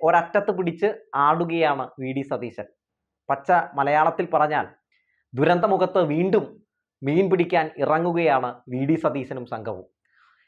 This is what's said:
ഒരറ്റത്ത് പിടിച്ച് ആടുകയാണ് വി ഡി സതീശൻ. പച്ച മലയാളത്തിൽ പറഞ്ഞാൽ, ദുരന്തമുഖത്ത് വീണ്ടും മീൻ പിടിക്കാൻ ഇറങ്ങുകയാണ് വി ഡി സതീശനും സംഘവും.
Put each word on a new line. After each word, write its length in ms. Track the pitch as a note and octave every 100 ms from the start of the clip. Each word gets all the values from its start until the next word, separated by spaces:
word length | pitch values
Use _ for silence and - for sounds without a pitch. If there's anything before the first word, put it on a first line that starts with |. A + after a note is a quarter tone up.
ഒരറ്റത്ത് 480 | - F3 E3+ G#3 G#3 F#3
പിടിച്ച് 320 | F3 E3+ G#3 G#3+ - C#3
ആടുകയാണ് 720 | C#3+ E3 E3+ E3 D#3 C#3 B2+ -
വി 140 | C3
ഡി 80 | C3
സതീശൻ. 420 | C#3 B2+ A#2+ A2 G2+ _ _ _ _ _ -
പച്ച 220 | C#3 - F3 D3
മലയാളത്തിൽ 540 | C#3 C#3 D3+ D#3+ E3 F3
പറഞ്ഞാൽ, 340 | D#3 D3+ D3 F#2+ - _ _ _ _ _
ദുരന്തമുഖത്ത് 680 | A#2+ D#3 F3 G3+ F#3 F3+ F#3
വീണ്ടും 600 | D#3+ D3+ F#3 G#3 - - _ _ _ _
മീൻ 260 | C3+ D#3+ F#3+
പിടിക്കാൻ 420 | F3+ E3+ F3 D#3 -
ഇറങ്ങുകയാണ് 760 | C3+ D#3 F3 E3+ D#3+ C3+ B2 A#2+ -
വി 160 | B2 C#3
ഡി 100 | E3
സതീശനും 500 | D#3 C#3 B2+ C3 A#2+
സംഘവും. 400 | A2+ A2 F#2 F#2 _ _ _ _ _